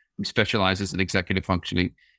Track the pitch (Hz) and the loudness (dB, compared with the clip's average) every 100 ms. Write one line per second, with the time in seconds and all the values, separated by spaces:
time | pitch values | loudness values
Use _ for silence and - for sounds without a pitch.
0 | _ - 101 - 104 113 95 95 95 92 | _ -10 -4 0 2 2 2 2 -2 -2
1 | 92 98 92 95 - 90 - 92 90 - | 0 0 0 -2 0 -2 0 0 -2 -4
2 | _ | _